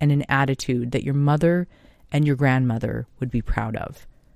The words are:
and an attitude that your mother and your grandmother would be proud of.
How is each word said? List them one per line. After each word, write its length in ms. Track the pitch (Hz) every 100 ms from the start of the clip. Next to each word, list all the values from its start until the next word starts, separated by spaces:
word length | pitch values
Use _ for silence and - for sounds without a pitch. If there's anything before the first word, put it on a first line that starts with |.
and 100 | 147
an 140 | 143 -
attitude 640 | 139 139 135 - 123 120
that 120 | 151
your 100 | 139
mother 540 | 139 143 151 170 175 180 - - _ -
and 160 | 147 151
your 80 | 135
grandmother 720 | 139 131 123 113 113 117 117 -
would 120 | 127
be 100 | 120
proud 340 | - - 110 113
of. 280 | - - - - _